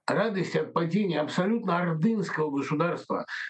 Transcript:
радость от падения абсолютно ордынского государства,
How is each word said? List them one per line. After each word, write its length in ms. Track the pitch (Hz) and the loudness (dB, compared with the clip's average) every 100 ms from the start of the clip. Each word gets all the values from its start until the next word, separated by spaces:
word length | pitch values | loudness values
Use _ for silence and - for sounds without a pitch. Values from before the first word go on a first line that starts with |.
| - | -2
радость 500 | 147 220 190 - 156 | 0 2 0 0 0
от 160 | 156 | 0
падения 460 | 165 165 196 196 151 | -2 2 2 2 0
абсолютно 600 | 147 - 190 233 190 175 | 0 0 2 2 0 0
ордынского 720 | 175 156 214 220 170 - 151 139 | 0 2 2 2 0 -2 -2 -2
государства, 680 | - 151 170 151 - 95 - - - | 0 0 0 -2 -4 -6 -6 -10 -6